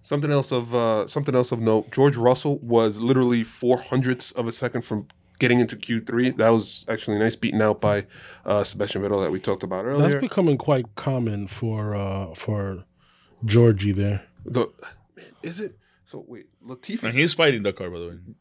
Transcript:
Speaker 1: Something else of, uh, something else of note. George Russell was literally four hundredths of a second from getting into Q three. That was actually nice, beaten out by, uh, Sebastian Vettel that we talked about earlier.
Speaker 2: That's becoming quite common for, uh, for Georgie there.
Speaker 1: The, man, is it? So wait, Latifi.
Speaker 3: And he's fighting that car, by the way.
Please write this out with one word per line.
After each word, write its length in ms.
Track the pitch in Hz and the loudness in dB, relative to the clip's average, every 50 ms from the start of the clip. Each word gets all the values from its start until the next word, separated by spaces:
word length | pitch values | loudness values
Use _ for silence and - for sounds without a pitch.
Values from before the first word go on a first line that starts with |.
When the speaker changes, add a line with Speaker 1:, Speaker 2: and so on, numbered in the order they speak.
Speaker 1:
Something 300 | _ - 147 143 143 147 | _ -4 -4 -2 0 2
else 200 | 147 139 131 - 135 | 0 0 0 0 -2
of, 200 | 123 117 117 123 | -4 -2 0 0
uh, 340 | 123 117 113 110 107 98 - | 0 2 2 2 0 -2 -2
something 260 | - 151 147 - 127 | -4 -4 -2 2 2
else 160 | 127 123 - | 2 2 2
of 80 | 131 113 | -2 0
note. 320 | 113 110 110 110 107 - | 2 4 4 2 2 0
George 240 | - 135 139 143 135 | 2 4 4 4 4
Russell 440 | 117 117 123 127 - - 147 139 - | 4 4 4 4 4 0 -2 -2 -2
was 380 | 113 117 117 117 110 110 101 | 0 4 4 4 4 4 0
literally 460 | 107 117 120 135 131 127 123 120 117 113 | 0 2 2 4 4 4 4 2 2 0
four 360 | - - - 123 123 127 123 | -4 -8 -4 2 2 2 2
hundredths 500 | - - 131 131 127 127 127 123 - - | 0 -2 -2 0 0 0 -2 -2 -6 -10
of 160 | - 127 120 | -6 -6 -6
a 40 | 113 113 | -6 -6
second 300 | - 131 120 - 120 120 | -6 -6 -4 -4 -6 -6
from 240 | - 113 107 - _ - _ _ _ _ _ | -4 -8 -8 -8 _ -20 _ _ _ _ _
getting 200 | 147 120 120 123 | 2 4 4 4
into 160 | 120 110 - | 4 2 -2
Q 240 | 104 - - 117 113 | -12 -6 -4 -4 -4
three. 300 | - - 110 120 127 127 | -4 -2 0 0 0 0
That 200 | 131 - 110 113 | 2 4 4 6
was 360 | 113 113 107 - - - - | 6 4 2 -2 -12 -12 -6
actually 300 | - 113 110 - - 104 104 | -6 -6 -6 -4 -4 0 0
nice, 160 | 107 110 110 | 0 0 0
beaten 260 | - - - - 110 | -2 -4 -2 0 2
out 200 | 107 107 104 - | 2 2 2 2
by, 240 | - - 104 101 98 _ - - - - - - _ | 0 0 0 0 -2 _ -16 -20 -20 -20 -20 -12 _
uh, 180 | - 101 104 98 | 0 0 0 0
Sebastian 380 | - - 98 104 101 - 98 | -2 -4 -6 -6 -4 -4 -4
Vettel 200 | 98 98 104 98 95 | -2 0 0 0 0
that 80 | 80 | -2
we 80 | 78 92 | -2 -4
talked 220 | - 117 - - - | -4 -4 -4 -4 -6
about 200 | 92 92 92 101 | -8 -6 -6 -4
earlier. 240 | 123 139 143 147 | -2 2 2 2
Speaker 2:
That's 140 | 143 143 139 | 2 2 0
becoming 360 | 131 - - 202 180 160 143 | -2 -4 -2 0 2 2 2
quite 380 | 127 - - 143 131 120 - _ | 0 0 0 0 0 -2 -6 _
common 520 | - - 139 135 127 120 113 104 101 104 | -8 -4 -4 -2 -2 -2 -2 -4 -6 -8
for, 480 | 95 - - 120 113 110 107 107 107 104 | -10 -10 -6 -6 -4 -4 -4 -4 -4 -4
uh, 380 | 101 98 98 95 98 95 95 - | -4 -4 -4 -6 -6 -8 -10 -12
for 500 | - - - 107 101 98 98 95 90 - _ _ _ _ _ _ _ _ _ _ _ 117 | -10 -6 -4 -4 -4 -4 -6 -8 -10 -14 _ _ _ _ _ _ _ _ _ _ _ -2
Georgie 480 | 107 104 120 120 117 107 95 98 104 98 | 4 6 6 6 6 4 4 0 -2 0
there. 300 | 101 101 104 101 98 - _ _ - - | 0 0 -2 -2 -4 -6 _ _ -18 -14
Speaker 1:
The, 220 | - 117 127 110 - _ _ - - - _ _ _ _ | -6 -2 -2 -2 -4 _ _ -20 -20 -20 _ _ _ _
man, 80 | - - - _ _ | -20 -20 -20 _ _
is 180 | - 165 170 196 | -14 -12 -10 -10
it? 160 | 214 - - _ _ _ _ _ _ | -10 -12 -12 _ _ _ _ _ _
So 180 | _ - 113 - | _ -18 -18 -16
wait, 180 | - 120 101 - _ _ _ _ | -16 -18 -20 -20 _ _ _ _
Latifi. 380 | 117 131 - - - 196 233 - | -18 -18 -16 -10 -10 -10 -6 -6
Speaker 3:
And 140 | - 117 | -2 2
he's 160 | 131 156 175 - | 2 2 2 2
fighting 300 | - 165 147 131 113 101 | 2 2 2 2 2 -2
that 120 | 101 92 | -4 -4
car, 140 | - 95 87 | -4 -10 -10
by 80 | 90 85 | -8 -10
the 80 | 87 85 | -10 -12
way. 80 | 85 85 90 110 143 _ | -14 -16 -18 -20 -20 _